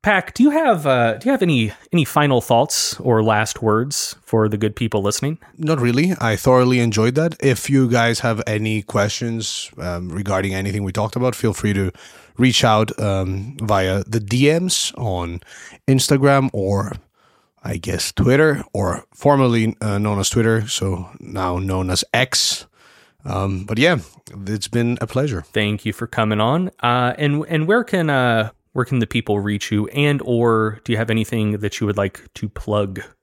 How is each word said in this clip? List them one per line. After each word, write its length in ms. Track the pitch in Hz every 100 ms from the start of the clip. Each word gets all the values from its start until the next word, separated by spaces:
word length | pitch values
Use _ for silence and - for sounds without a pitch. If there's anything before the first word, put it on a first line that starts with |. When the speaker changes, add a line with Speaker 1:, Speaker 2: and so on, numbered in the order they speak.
Speaker 1:
Pac, 300 | - 196 -
do 100 | -
you 80 | 277
have, 360 | 294 311 185 147
uh, 320 | 127 117 110
do 80 | 226
you 40 |
have 120 | 269
any, 300 | 180 139 110 - -
any 140 | 175 143
final 340 | - 147 127
thoughts 580 | - 117 - - - -
or 220 | 127 113
last 400 | 110 107 107 -
words 540 | 113 107 131 143 - -
for 260 | - 113 107
the 80 | 104
good 180 | 107
people 280 | - 113 107
listening? 360 | 101 - 139 160 - -
Speaker 2:
Not 200 | 156 156
really. 360 | 120 120 175 180
I 180 | 117 104
thoroughly 440 | - 127 127 127
enjoyed 360 | 117 107 113 131
that. 200 | 165 151
If 300 | 139 123 -
you 180 | 139 127
guys 340 | 120 117 113
have 220 | 120 107 -
any 340 | 107 110 107
questions, 920 | - 110 104 - 117 113 107 - - -
um, 320 | 90 87 90
regarding 460 | 85 101 95 95
anything 300 | 95 98 101
we 80 | 98
talked 240 | 90 107 123
about, 180 | 127
feel 180 | - 113
free 220 | 95 104
to 180 | 101 95 - - - - -
reach 260 | 123 113
out, 340 | 120 110 107 -
um, 600 | 107 98 92 98 107 135
via 420 | 110 101 95 95
the 160 | 98 113
D 260 | 101 123 143 165
Ms 340 | 180 - - -
on 460 | 117 92 87 85 - - - - -
Instagram 600 | 135 - 143 139 139 135
or, 380 | - 95 98 98 - _ _ _ _ _ _
I 140 | - 87
guess, 340 | - 90 -
Twitter, 540 | - 98 135 156 143 -
or 320 | 101 92 90 -
formerly, 640 | - 143 143 127 117 110 -
uh, 160 | 107 101
known 200 | 107 101
as 120 | 98
Twitter, 360 | - 113 113 107
so 440 | - 98 90 90 -
now 380 | - 95 92 90
known 320 | 95 92 92
as 140 | 92 -
X. 520 | 113 127 - - - - _ _ _ _ _ -
Um, 380 | 95 98 95
but 120 | 104 110
yeah, 220 | 151 156 - - - 101 98
it's 220 | 104 -
been 280 | 120 120 123
a 40 | -
pleasure. 360 | 127 147 95
Speaker 1:
Thank 420 | - 110 104 104
you 80 | 110
for 140 | - 113
coming 340 | - 110 107
on. 300 | 110 156 185 _
Uh, 300 | 120 123 123 -
and, 260 | 147 147 156
and 200 | 160 156
where 160 | 220
can, 240 | 233 190 160
uh, 400 | 139 123 113 110 _ _
where 120 | -
can 160 | 123 127
the 60 | 110
people 340 | 120 110 104
reach 320 | 101 104 -
you, 160 | 104 104
and 340 | 131 143 143
or 560 | - 120 117 113 110 107
do 80 | -
you 40 | 110
have 140 | 110
anything 480 | 113 107 117 107 104
that 220 | 101 -
you 80 | 104
would 80 | 101
like 260 | 98 - -
to 140 | - 107
plug 520 | - - 104 101 95 - _